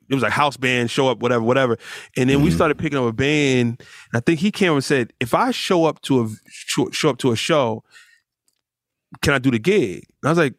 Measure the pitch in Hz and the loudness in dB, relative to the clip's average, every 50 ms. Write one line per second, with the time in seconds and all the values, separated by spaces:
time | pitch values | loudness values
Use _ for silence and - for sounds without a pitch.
0 | _ - 135 135 113 104 101 123 147 147 131 123 123 127 127 123 120 113 - 143 | _ -4 -2 -2 0 0 0 0 0 -2 -2 -2 -2 0 0 0 0 0 0 0
1 | 135 131 120 104 117 123 123 120 113 113 127 135 135 120 113 - - - - - | 0 0 0 0 -2 0 0 0 2 2 2 2 2 2 0 -4 -6 -12 -18 -18
2 | - - _ 135 127 131 135 143 147 - 165 165 175 156 143 - 170 151 143 135 | -20 -8 _ 0 2 2 4 4 2 2 2 2 2 0 0 -2 -4 -4 -2 -2
3 | 123 117 113 113 131 143 151 151 143 135 131 123 120 117 117 - - - - - | -2 -2 -2 -2 -2 0 0 0 2 2 2 2 0 0 -2 -6 -12 -20 -20 -20
4 | - _ - 117 - - 170 139 175 214 - - 196 175 151 139 131 - 147 135 | -10 _ -4 -2 0 0 0 0 0 -2 0 0 2 2 2 0 0 0 0 0
5 | 117 - _ _ 120 113 - 170 226 262 233 - - - 190 170 160 151 - - | 0 -2 _ _ -2 0 0 0 0 0 -2 -4 -2 0 2 2 2 0 0 -4
6 | - - 139 123 117 107 107 - _ - - - - - - 147 127 - - - | -2 0 2 2 2 0 -6 -12 _ -20 -20 -14 -10 -4 -2 -2 -2 -2 -4 -2
7 | - 151 127 - - 131 117 110 - - 165 147 131 113 110 110 - _ - - | -2 -2 0 0 0 0 0 0 0 0 0 0 0 -2 -4 -8 -12 _ -20 -20
8 | - _ _ _ _ _ _ _ _ _ _ _ _ _ _ _ _ _ _ _ | -20 _ _ _ _ _ _ _ _ _ _ _ _ _ _ _ _ _ _ _
9 | _ _ - - - 156 143 131 120 135 120 110 110 175 214 202 135 98 85 53 | _ _ -12 -4 0 0 0 2 2 0 0 0 0 0 2 2 0 -2 -4 -10
10 | - _ _ _ - 135 165 175 156 131 98 | -16 _ _ _ -2 0 2 2 0 0 -2